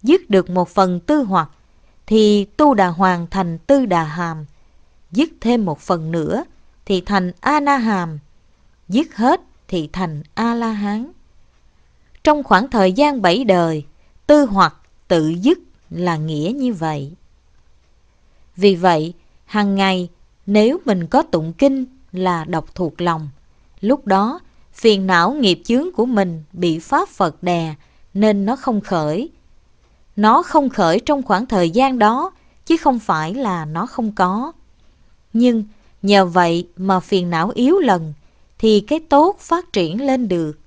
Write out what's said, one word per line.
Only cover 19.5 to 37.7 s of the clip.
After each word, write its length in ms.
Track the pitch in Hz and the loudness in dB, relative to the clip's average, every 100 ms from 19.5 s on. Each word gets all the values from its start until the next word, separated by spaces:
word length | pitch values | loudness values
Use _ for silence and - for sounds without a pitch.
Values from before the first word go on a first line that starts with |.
| 214 202 196 | -4 -2 0
ngày 340 | 196 185 175 _ _ _ - | 0 -2 -6 _ _ _ -2
nếu 340 | 208 214 330 277 | 2 2 0 -2
mình 220 | 190 165 | -2 0
có 140 | - | -2
tụng 320 | 330 170 160 | 0 -4 -4
kinh 320 | 165 277 269 254 _ - | 0 0 0 -6 _ -16
là 340 | 185 185 170 156 | -6 -4 -4 -4
đọc 300 | 170 151 - | -6 -6 -8
thuộc 260 | 175 - | -8 -4
lòng, 280 | 175 165 151 - _ _ _ - | -4 -4 -8 -16 _ _ _ -8
lúc 260 | 202 277 - | -2 -2 0
đó 320 | 190 208 320 - _ - | 0 0 -4 -14 _ -20
phiền 340 | - 226 202 190 | 0 2 2 2
não 260 | 180 175 | 2 2
nghiệp 280 | 294 226 165 - | 2 0 0 0
chướng 260 | 240 339 | -2 -2
của 140 | 349 240 | -2 -2
mình 380 | 226 190 165 156 | 0 -2 -4 -14
bị 260 | - 175 160 | -4 -4 -4
Pháp 300 | - 285 381 | -2 -2 -2
Phật 340 | - 180 160 | -2 -4 -2
đè 320 | 180 175 160 151 _ _ - | -4 -2 -4 -10 _ _ -12
nên 320 | 196 214 208 196 | 0 2 2 -2
nó 100 | 269 | -4
không 260 | - 220 | -2 -4
khởi. 480 | 196 180 151 160 294 _ _ _ _ _ _ _ _ - | -2 -4 -2 -4 -6 _ _ _ _ _ _ _ _ 0
Nó 280 | 214 262 | 4 4
không 260 | 359 320 277 | 2 0 0
khởi 300 | - 175 175 | 0 2 2
trong 240 | - 285 | 0 -2
khoảng 220 | 262 190 254 | 0 -2 0
thời 240 | 208 170 | 0 0
gian 300 | 180 269 254 | 2 0 2
đó, 320 | 214 240 349 _ _ _ - | 2 2 -4 _ _ _ -2
chứ 120 | 330 | 0
không 220 | 311 254 | 0 -2
phải 340 | - 160 156 | -2 -4 -4
là 320 | 226 247 180 156 | -6 -4 -4 -6
nó 200 | 160 226 | -8 -8
không 260 | - 226 | -6 -8
có. 400 | 208 180 196 277 - _ _ _ _ _ _ _ | -2 -2 -2 -6 -12 _ _ _ _ _ _ _
Nhưng 300 | 226 247 226 208 - _ _ | 0 2 2 -4 -14 _ _
nhờ 240 | 196 202 185 | 2 2 4
vậy 420 | 175 175 170 175 - | 2 2 0 -4 -8
mà 220 | 190 185 | -2 -2
phiền 300 | - 196 175 | 0 -4 -2
não 220 | 170 170 - | -4 -4 0
yếu 240 | 247 | 2